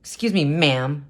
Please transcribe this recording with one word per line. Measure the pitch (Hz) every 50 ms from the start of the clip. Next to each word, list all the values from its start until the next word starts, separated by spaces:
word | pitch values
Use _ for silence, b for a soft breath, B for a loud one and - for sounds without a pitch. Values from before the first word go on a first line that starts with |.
Excuse | _ - - - 226 233
me, | 190 190 151
ma'am | 143 147 170 165 143 131 127 127 135 147 147 143